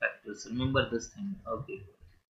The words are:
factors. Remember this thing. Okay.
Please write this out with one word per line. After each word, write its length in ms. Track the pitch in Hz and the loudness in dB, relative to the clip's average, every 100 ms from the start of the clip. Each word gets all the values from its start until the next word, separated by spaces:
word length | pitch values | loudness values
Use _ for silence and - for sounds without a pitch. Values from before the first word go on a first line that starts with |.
factors. 460 | 110 - 113 104 - | -2 0 -8 -8 -4
Remember 380 | 120 131 135 120 | 0 4 6 4
this 180 | 117 - | 2 -2
thing. 280 | - 101 98 - | -6 -6 -6 -4
Okay. 360 | 113 - 98 101 - - - _ | -4 -4 -8 -12 -20 -20 -20 _